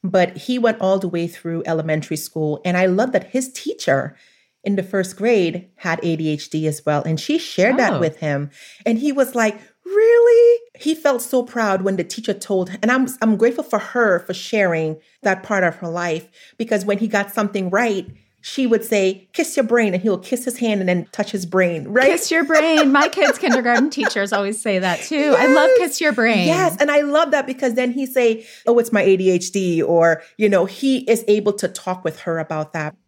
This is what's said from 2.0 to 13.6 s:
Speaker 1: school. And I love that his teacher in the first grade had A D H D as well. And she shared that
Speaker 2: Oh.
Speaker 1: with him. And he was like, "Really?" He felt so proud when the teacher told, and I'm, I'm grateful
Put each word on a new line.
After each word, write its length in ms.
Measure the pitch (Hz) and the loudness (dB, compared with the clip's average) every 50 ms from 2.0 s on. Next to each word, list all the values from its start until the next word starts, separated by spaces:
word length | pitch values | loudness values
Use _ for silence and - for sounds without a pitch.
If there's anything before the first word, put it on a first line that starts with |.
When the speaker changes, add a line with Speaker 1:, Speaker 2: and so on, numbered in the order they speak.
| 147 - 160 | -2 -6 -8
Speaker 1:
school. 440 | 147 - - _ 160 156 151 151 - - | -8 -8 -10 _ -4 -4 -4 -4 -4 -4
And 120 | 180 175 | -2 0
I 100 | 180 185 | 2 2
love 260 | 185 180 190 233 262 254 | 2 2 2 0 0 0
that 120 | 190 - - | -4 -4 -2
his 220 | - 254 254 262 - | -4 -4 -4 -4 -10
teacher 640 | - - 294 - - - - 139 135 131 151 - _ _ _ _ _ _ _ _ _ _ | -10 -8 -8 -8 -6 0 0 0 0 0 -6 -10 _ _ _ _ _ _ _ _ _ _
in 140 | 208 202 | -4 -2
the 60 | 190 180 | -2 -4
first 340 | 185 - 196 185 185 - | -2 -4 -4 -4 -4 -6
grade 520 | - 196 226 240 208 180 165 165 180 180 _ _ | -4 0 2 2 2 2 0 -2 -6 -12 _ _
had 240 | _ - 180 165 165 - | _ -4 -4 -4 -2 -2
A 140 | 170 165 | -2 -2
D 120 | 156 160 156 | -2 -2 -4
H 180 | 151 147 - - | -4 -4 -6 -6
D 160 | - 156 156 | -6 -4 -2
as 200 | 156 147 - _ | -2 -4 -4 _
well. 160 | 151 151 147 - | -2 -2 0 0
And 180 | 160 160 151 | -2 -4 -4
she 160 | - - 294 330 | -2 -2 -4 -4
shared 380 | - - - - 185 226 262 | -4 -4 -2 0 2 2 2
that 180 | 269 247 202 220 | 2 2 0 0
Speaker 2:
Oh. 60 | 147 | 0
Speaker 1:
with 160 | 175 156 156 - | -2 -2 -4 -4
him. 320 | - 151 143 139 147 143 _ - - - - _ _ | -6 -4 -4 -4 -4 -8 _ -20 -20 -20 -20 _ _
And 120 | - 226 220 | -2 -2 0
he 140 | 269 294 269 | 0 -2 0
was 220 | 277 262 240 - | 0 -2 -2 0
like, 240 | 240 226 214 208 - - _ _ _ _ | 0 0 0 -2 -4 -16 _ _ _ _
"Really?" 760 | 359 381 415 440 453 466 480 466 480 466 466 480 466 480 466 466 _ _ - | -2 2 4 4 6 6 6 6 6 6 6 6 6 4 2 -2 _ _ -6
He 160 | - 302 320 | -4 -4 -4
felt 260 | 311 - 285 269 233 | 0 0 0 0 0
so 220 | 240 - - 254 240 | -4 -2 -2 -2 -2
proud 400 | 247 - 240 226 208 190 185 185 | -2 -4 -2 0 0 0 0 0
when 140 | 196 190 | -2 -2
the 80 | 185 170 | -2 -4
teacher 280 | 175 - - 220 - 196 | -6 -8 -10 -6 -6 -6
told, 380 | 202 - - 202 190 180 180 180 - - | -6 -4 -4 -2 -2 -2 -4 -6 -4 0
and 80 | 220 | 0
I'm, 160 | 247 262 262 254 - - | 2 2 0 -2 -2 -2
I'm 160 | 226 226 214 | 0 0 2
grateful 260 | 190 220 233 233 330 | 4 2 2 2 -2